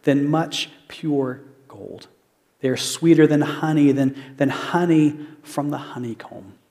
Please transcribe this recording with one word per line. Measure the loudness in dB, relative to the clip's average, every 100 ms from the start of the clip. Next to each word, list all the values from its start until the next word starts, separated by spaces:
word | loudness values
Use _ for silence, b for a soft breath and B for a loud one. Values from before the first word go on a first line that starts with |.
than | 2 0 2
much | -2 -2 -6 -10 -14 _
pure | -10 -4 -2 -2 -8 -18 _ _
gold. | -20 -18 -18 -20 _ _ _ _ _
They | -4
are | -4
sweeter | -6 0 4 6 6
than | 4
honey, | 0 -4 -2 2 4
than, | 4 0 -2 B -4
than | -4
honey | -2 -4 -2 2 4 2 0 B B
from | -10 -8 -6
the | -8
honeycomb. | -10 -10 -10 -10 -16 -18 -20 -20 _